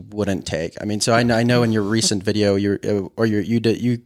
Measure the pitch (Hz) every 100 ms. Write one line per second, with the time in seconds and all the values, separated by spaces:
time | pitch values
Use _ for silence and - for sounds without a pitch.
0 | 107 104 98 95 - 80 82 - 104 107
1 | 120 117 120 117 120 123 117 110 101 113
2 | 98 104 101 104 101 98 101 98 104 104
3 | 92 - 113 104 90 117 113 98 120 120